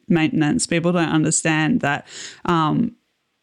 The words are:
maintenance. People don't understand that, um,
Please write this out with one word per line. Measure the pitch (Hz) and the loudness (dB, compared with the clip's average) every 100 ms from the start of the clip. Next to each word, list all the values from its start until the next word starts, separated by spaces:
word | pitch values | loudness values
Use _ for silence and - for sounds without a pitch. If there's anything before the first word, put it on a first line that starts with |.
| - | 0
maintenance. | 170 156 160 147 - - | 2 2 2 0 0 -2
People | 170 175 | 0 0
don't | 180 151 | 0 0
understand | 156 156 160 160 156 156 160 | 0 0 0 0 0 0 0
that, | 139 139 - - - - | 0 -4 -8 -16 -18 -8
um, | - 170 151 151 - - _ _ _ _ | -2 0 2 0 -2 -6 _ _ _ _